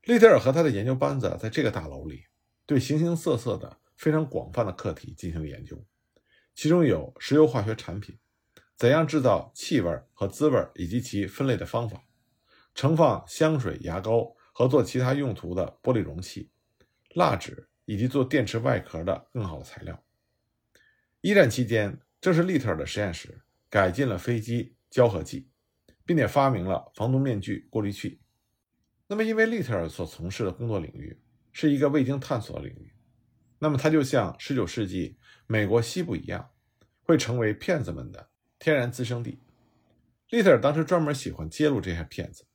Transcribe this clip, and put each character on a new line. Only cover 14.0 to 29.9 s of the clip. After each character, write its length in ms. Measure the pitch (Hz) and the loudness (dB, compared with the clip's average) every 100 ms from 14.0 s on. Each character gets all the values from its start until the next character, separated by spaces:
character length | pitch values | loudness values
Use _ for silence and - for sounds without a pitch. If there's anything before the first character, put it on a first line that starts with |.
膏 360 | 98 117 - _ _ | 0 0 0 _ _
和 160 | - 131 | 0 4
做 140 | 143 | 4
其 160 | - 127 | 2 0
他 140 | 127 | 0
用 220 | 143 135 | 0 -2
途 200 | 95 85 | -6 -6
的 240 | 90 78 _ | -4 -6 _
玻 100 | - | -2
璃 80 | 117 | 0
容 220 | 78 76 | -2 -8
器、 280 | 92 98 - _ _ _ _ _ _ | -12 -14 -16 _ _ _ _ _ _
蜡 200 | 165 170 | 0 0
纸 340 | - - - _ _ | 0 -6 -16 _ _
以 120 | - 101 | -8 -4
及 100 | 123 | 0
做 180 | 139 | 0
电 220 | 127 147 107 | 2 0 0
池 120 | 117 | -2
外 200 | 123 120 | -2 -2
壳 240 | - 82 | -4 -8
的 260 | 85 - _ | -4 -4 _
更 120 | 123 | -8
好 140 | 98 76 | -8 -10
的 60 | |
材 180 | - - | -14 -16
料。 200 | - 85 _ _ _ _ _ _ _ _ _ _ _ _ | -14 -14 _ _ _ _ _ _ _ _ _ _ _ _
一 140 | 180 | 4
战 160 | 202 139 | 6 6
期 160 | 127 117 | 4 0
间， 340 | 113 101 - _ _ | 0 0 -6 _ _
正 120 | 185 | 2
是 120 | 165 | 2
利 140 | 180 160 | 2 0
特 100 | 120 | 0
尔 80 | 80 | -4
的 100 | 69 | -4
实 140 | - | -4
验 120 | 101 | -6
室 300 | 85 - - _ _ _ | -6 -14 -20 _ _ _
改 220 | 107 98 | 2 2
进 180 | 101 135 | 2 -2
了 80 | 92 | -2
飞 220 | - 117 | -2 -4
机 380 | 107 117 - _ _ | -2 -4 -4 _ _
胶 200 | - 120 | 4 4
合 140 | 92 | 2
剂， 260 | 78 - - _ _ _ _ _ | -6 -12 -14 _ _ _ _ _
并 120 | - 170 | 0 2
且 120 | 107 | 2
发 200 | 143 135 | 4 2
明 160 | 113 | 2
了 280 | 90 90 - | -2 -4 -6
防 160 | - 113 | -6 0
毒 80 | 131 | 0
面 220 | 139 107 | 0 -2
具 260 | - 98 - | -4 -8 -6
过 120 | 120 | -4
滤 80 | 101 | -4
器。 300 | 101 104 - _ _ _ _ _ _ _ _ _ | -6 -10 -12 _ _ _ _ _ _ _ _ _
那 60 | |
么 80 | 208 | -4
因 140 | 220 220 | 0 2
为 100 | 226 | 2
利 160 | 226 | 0
特 100 | 156 | -2
尔 160 | 101 | -2
所 160 | 82 | -4